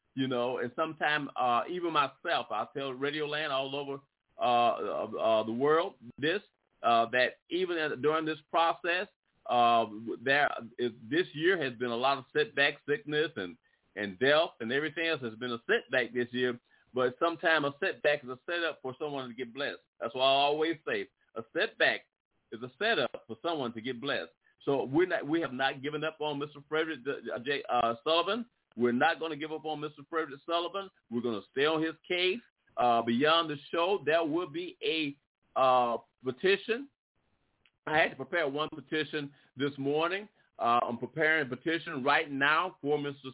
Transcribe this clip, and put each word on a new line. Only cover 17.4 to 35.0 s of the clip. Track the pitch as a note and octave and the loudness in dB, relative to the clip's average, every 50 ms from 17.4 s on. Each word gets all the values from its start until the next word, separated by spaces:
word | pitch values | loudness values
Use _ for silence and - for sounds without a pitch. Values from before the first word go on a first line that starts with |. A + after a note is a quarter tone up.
| - E3+ D#3+ D#3 C#3+ | 0 2 2 2 2
a | C#3 C#3 - F#3+ | 0 -2 -4 -4
setback | F#3 D#3 - - D3+ D3 D3 - | -6 -4 0 0 0 0 0 -2
is | B2 | -8
a | C3 B2+ _ - | -14 -12 _ -6
setup | F3 F3 E3+ D#3+ C3+ - | -4 -4 -2 -4 -4 -6
for | - C3 B2 - | -8 -10 -8 -6
someone | D#3+ D3+ C#3+ C#3 C3 B2 | -6 -6 -6 -6 -8 -8
to | A#2 | -8
get | A#2 B2+ A#2 A2+ | -10 -10 -10 -8
blessed. | C3+ C#3+ B2 F#2 - _ _ _ - | -6 -6 -6 -6 -10 _ _ _ -8
That's | - A2+ - | -8 -6 -2
why | B2+ C3 | 2 4
I | C3+ | 4
always | C3+ C#3 C#3+ C#3+ D3 D3+ D#3 E3 E3 D3 - D3 | 6 6 4 2 2 2 0 0 -2 -4 -4 -4
say | B2 G#2 F#2+ - _ _ _ _ - | -4 -4 -4 -6 _ _ _ _ -12
a | A2+ A#2 _ - | -12 -10 _ -2
setback | D#3+ G3+ A3+ - - E3 C3+ A2+ G2+ - _ _ _ _ _ _ _ _ - | -2 -2 -2 0 0 2 2 2 0 -6 _ _ _ _ _ _ _ _ -16
is | A2 A2 A#2+ | -14 -12 -12
a | B2 - - | -12 -8 -4
setup | G3+ A3+ A3+ D#3+ C3 A2+ - - - - | -2 0 0 0 0 -2 -4 -8 -14 -14
for | A2+ - - | -12 -8 -6
someone | E3 E3+ D3+ C3 A#2 A2+ | -4 -4 -2 -4 -6 -6
to | A2+ | -6
get | G#2+ B2+ B2+ A#2 | -8 -8 -8 -6
blessed. | C3+ C#3+ C3 G2+ E2 - _ _ _ _ _ _ - | -6 -4 -4 -4 -6 -8 _ _ _ _ _ _ -2
So | - C#3 C3+ G#2+ B2 | 0 0 0 0 2
we're | C3 D#3+ F3+ - | 2 2 2 2
not, | - - - C#3+ | 2 -2 -2 -2
we | D#3 E3 | -2 -2
have | D#3+ C3 B2+ | -2 -2 -2
not | B2+ C3+ C3+ D3 C#3 B2+ | -2 -2 -2 -2 -4 -6
given | D3 D3 D3+ D3+ | -6 -6 -4 -4
up | D#3+ D#3 - | -6 -6 -4
on | D3+ D3+ D3 C#3 | -4 -4 -4 -4
Mister | C#3+ D3 D3 D3 C#3 - | -6 -8 -10 -14 -10 -4
Frederick, | D3+ D#3 E3 D#3+ D#3+ B2+ A#2+ C#3 | -2 -2 0 -2 -4 -8 -6 -6
uh, | C#3 A2 A2+ A2+ E2 G#2 | -6 -6 -6 -8 -8 -6
J, | A#2 C3+ C#3+ C3+ - - | -4 -4 -4 -4 -2 -2
uh, | A#2 B2 A#2 A#2 A#2 A#2 - | 0 0 2 0 -2 -2 0
Sullivan. | D#3 D#3+ E3+ E3 G3 G#3 B3 A#3 - _ _ _ _ - | 0 2 2 2 0 -2 -4 -6 -10 _ _ _ _ -4
We're | A2 A#2+ A#2+ A#2+ | 0 2 2 4
not | B2 D3 D#3+ E3 - | 4 4 2 2 0
gonna | D#3+ E3 D#3 | -4 -6 -6
give | C#3+ D3+ D3+ | -6 -8 -8
up | D#3 D#3 D3 | -8 -8 -6
on | D#3 D#3 D3 | -6 -6 -6
Mister | D3+ D#3 D3+ - C#3 - | -6 -8 -10 -12 -12 -6
Frederick | E3+ D#3+ D#3+ C#3+ C3 C#3+ _ - | -4 -4 -4 -4 -6 -12 _ -2
Sullivan. | E3+ E3+ F3 E3+ F3 G3 G3 F#3+ _ _ _ - | -2 -2 -2 -2 -6 -8 -10 -10 _ _ _ -8
We're | A2+ A#2+ | -6 -4
gonna | A2+ A#2+ A2+ G2+ F#2+ _ | -2 -2 -4 -6 -8 _
stay | - C3 C#3 | -2 0 2
on | D#3 D#3+ D#3 | 2 2 2
his | D#3+ D#3+ D#3 - _ - | -2 -2 -4 -6 _ -4
case. | F3+ F3+ F3+ F#3 G3 A#3+ - _ _ _ _ _ - - | -2 0 2 0 0 -2 -6 _ _ _ _ _ -2 2
Uh, | A#2+ B2 A#2 A#2 | 4 4 4 4
beyond | A2+ A#2 A#2 A#2+ C#3+ D3+ D#3+ E3 E3 D#3 | 4 2 2 4 4 4 4 4 2 0
the | D3 C#3+ - - | -4 -8 -8 -4
show, | - E3 E3+ F3+ G3+ F#3+ D3 | -2 0 2 2 2 0 2
there | C#3+ D#3 E3+ E3 | 2 2 2 2
will | D3+ D3 E3+ F#3 D#3+ | 2 0 -2 -2 -4
be | C#3+ E3 F#3 F3 - - - | -6 -8 -8 -10 -10 -6 -4
a, | C3+ D#3+ D#3+ | -2 -2 -2